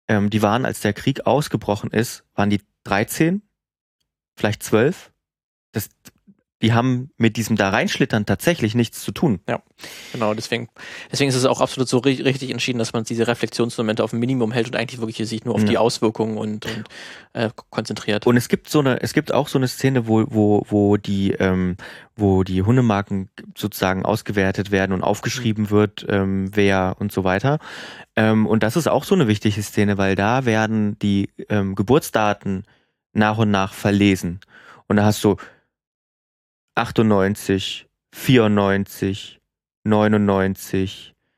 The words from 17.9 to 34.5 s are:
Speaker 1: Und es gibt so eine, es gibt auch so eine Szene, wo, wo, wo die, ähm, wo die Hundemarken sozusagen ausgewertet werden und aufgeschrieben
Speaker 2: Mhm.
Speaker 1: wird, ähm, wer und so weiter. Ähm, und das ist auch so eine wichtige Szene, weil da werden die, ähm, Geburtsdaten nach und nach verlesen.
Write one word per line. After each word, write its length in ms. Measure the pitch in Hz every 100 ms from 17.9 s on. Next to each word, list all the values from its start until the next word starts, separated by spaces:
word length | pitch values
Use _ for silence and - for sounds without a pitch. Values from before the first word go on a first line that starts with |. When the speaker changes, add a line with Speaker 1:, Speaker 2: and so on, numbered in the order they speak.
| 107 - 104 123
Speaker 1:
Und 80 | 120
es 140 | -
gibt 200 | 202 -
so 100 | 151
eine, 220 | 135 -
es 120 | -
gibt 200 | 156 -
auch 140 | 123 143
so 100 | 143
eine 120 | 127
Szene, 360 | - 135 131 113
wo, 200 | 110 107
wo, 380 | 110 104 104 -
wo 300 | 104 101 104
die, 340 | 101 98 98
ähm, 460 | - 95 92 90 90 - - - -
wo 260 | 101 95
die 180 | 92 92
Hundemarken 680 | 95 127 120 101 101 98 95 - - -
sozusagen 460 | 104 - 95 95 -
ausgewertet 640 | 110 - 104 95 95 98
werden 200 | 98 95
und 100 | 92
aufgeschrieben 640 | - 104 117 - 117 104 104
Speaker 2:
Mhm. 40 |
Speaker 1:
wird, 360 | 104 104 - -
ähm, 400 | 101 95 95 95
wer 440 | 101 98 95 92 -
und 140 | 101
so 100 | -
weiter. 360 | 92 95 135 151 - - - - - -
Ähm, 300 | 110 110 107
und 160 | 214
das 120 | 110 175
ist 120 | -
auch 180 | 131 -
so 100 | 190
eine 140 | 113
wichtige 340 | 104 107 101
Szene, 340 | 101 - 104 101
weil 180 | 98 95
da 280 | 101 127
werden 560 | 123 110 110 110 104 101
die, 300 | 104 98 101 - -
ähm, 280 | 104 98 95
Geburtsdaten 920 | 101 151 - 113 104 101 101 92 - _ _ _ _ 107
nach 200 | 107 107
und 120 | 107
nach 240 | 98 95
verlesen. 680 | - 104 101 101 95 87 90 -